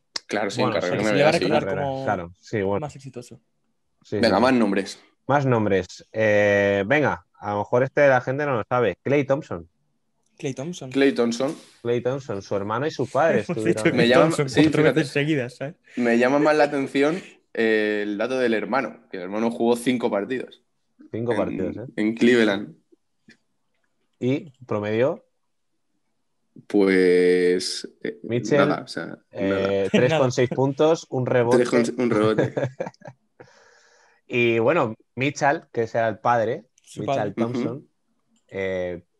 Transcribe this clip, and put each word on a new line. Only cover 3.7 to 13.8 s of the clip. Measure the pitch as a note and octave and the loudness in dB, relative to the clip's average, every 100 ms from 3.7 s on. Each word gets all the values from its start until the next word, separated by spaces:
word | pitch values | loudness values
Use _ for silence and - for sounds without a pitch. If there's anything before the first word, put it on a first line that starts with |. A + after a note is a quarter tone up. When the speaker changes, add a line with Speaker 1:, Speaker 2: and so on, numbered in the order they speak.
| _ _ _ | _ _ _
Speaker 2:
Sí, | _ G#2 | _ 0
Speaker 1:
Venga, | A2 G2 | 2 4
Speaker 2:
sí, | |
Speaker 1:
más | B2+ | 4
Speaker 2:
sí. | B2+ | 4
Speaker 1:
nombres. | G2+ G2 F#2+ - _ _ - | 2 0 -4 -12 _ _ 0
Speaker 2:
Más | C#3+ C3+ | 0 2
nombres. | A#2 G#2 F#2+ F2 - - | 2 2 0 0 -12 -10
Eh, | A2 G#2+ G#2 G#2 G2+ G2+ G2+ G2+ | 0 2 4 4 4 4 2 2
venga, | D3+ A#2+ F2 _ _ | 0 0 -2 _ _
a | G#2 | -6
lo | G2+ | -6
mejor | G#2 B2 | -2 -2
este | C3+ D3+ C#3+ | 0 2 4
la | B2+ | 2
gente | C3 C3+ D3 | 0 -4 -4
no | A#2 | -4
lo | - | -2
sabe. | B2 G#2+ - | 0 0 -2
Klay | - D3 B2+ | -2 0 0
Thompson. | C#3 - F2 E2 _ _ _ _ _ _ - | -4 -4 -12 -12 _ _ _ _ _ _ -12
Speaker 3:
Klay | C#3+ B2+ | -10 -8
Thompson. | D#3+ F3+ C3 | -12 -12 -6
Speaker 1:
Klay | C3+ C#3 | 2 2
Thompson. | A#2+ A#2+ A#2 C#3 D#3+ - _ | 2 -2 -2 -4 -6 -16 _
Speaker 2:
Klay | A#2 A#2+ | -4 -2
Thompson, | B2 C#3 C3 G2 | -2 -6 -8 -10
su | - G2+ | -6 -6
hermano | G2+ A#2 D#3 | -4 -4 -4
y | |
su | D#3+ A#2+ | -6 -4
padre | C3 D#3+ B2 G2+ | 0 2 0 -2
Speaker 3:
<laughs> | |
Hemos | |
Speaker 2:
estuvieron | C#3 A2 | -4 -2
Speaker 3:
dicho | - | 0